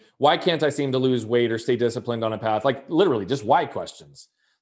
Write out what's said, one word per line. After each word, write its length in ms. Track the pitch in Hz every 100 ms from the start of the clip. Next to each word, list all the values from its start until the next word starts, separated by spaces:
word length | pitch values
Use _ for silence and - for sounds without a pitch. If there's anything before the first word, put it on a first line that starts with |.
| _ _
Why 200 | 139 175
can't 260 | 180 160
I 60 | 147
seem 220 | - 139
to 60 | 131
lose 260 | 131 127 107
weight 260 | 120 120
or 60 | 113
stay 180 | 117 120
disciplined 480 | 120 117 110 117
on 80 | 113
a 60 | 110
path? 260 | 113 107
Like, 220 | 139 127 -
literally, 360 | 165 190 120 95
just 180 | 127
why 220 | 104 156 151
questions. 640 | - 85 - 73 143 - _ _ _